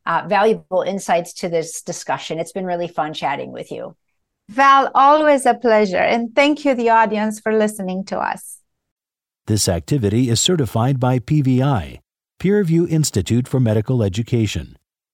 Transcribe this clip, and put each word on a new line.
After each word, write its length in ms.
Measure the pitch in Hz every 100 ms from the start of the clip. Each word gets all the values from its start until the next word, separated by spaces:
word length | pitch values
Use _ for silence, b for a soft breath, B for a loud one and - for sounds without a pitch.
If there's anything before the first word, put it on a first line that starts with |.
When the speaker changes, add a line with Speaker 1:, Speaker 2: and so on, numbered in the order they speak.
| -
Speaker 1:
uh, 160 | 165 170
valuable 540 | 196 220 175 - 185
insights 500 | - 196 - 170 170
to 140 | - 180
this 360 | 165 160 -
discussion. 560 | - 170 - 135 - 160
It's 140 | 165
been 120 | 196 185
really 220 | 175 170
fun 260 | - 151
chatting 380 | 151 147 143 131
with 200 | 123 -
you. 240 | 123 135 - _ _ _ _ -
Speaker 2:
Val, 400 | 214 277 269 262 254
always 500 | 277 302 302 277 254
a 80 |
pleasure. 440 | 233 240 214 208 180
And 360 | - 233 233
thank 320 | 285 285 294 285
you, 80 |
the 160 | 247 233
audience, 500 | 226 220 208 214 214
for 160 | 220 220
listening 480 | 214 214 185 185 196
to 120 | -
us. 440 | - - - - _ _ _ _ _ _ _ _ -
Speaker 3:
This 220 | 107 -
activity 600 | 85 - 147 101 113 127
is 100 | 113
certified 600 | - 180 120 113 127 131
by 200 | 127 127
P 240 | - 151
V 180 | 131 127
I, 380 | 139 117 71 60 _ _ _ _
Peer 180 | 185 208
Review 300 | 170 165 175
Institute 600 | 160 143 107 - 117 123
for 120 | 131
Medical 420 | 117 107 107 127
Education. 760 | 101 98 113 120 107 82 65 - _ _ _